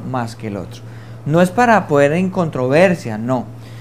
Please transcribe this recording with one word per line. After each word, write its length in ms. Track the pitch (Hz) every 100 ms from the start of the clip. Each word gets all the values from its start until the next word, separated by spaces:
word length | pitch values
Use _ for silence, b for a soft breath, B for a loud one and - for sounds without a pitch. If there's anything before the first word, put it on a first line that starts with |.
| 123
más 240 | 127 113
que 120 | - 110
el 100 | 101
otro". 240 | - - B B B B 143
No 160 | 165
es 80 | 185
para 360 | 240 247 208 -
poner 260 | 143 143
en 180 | 170 190
controversia, 880 | 190 160 135 127 147 190 175 120 107
no, 260 | 117 127 107 - B B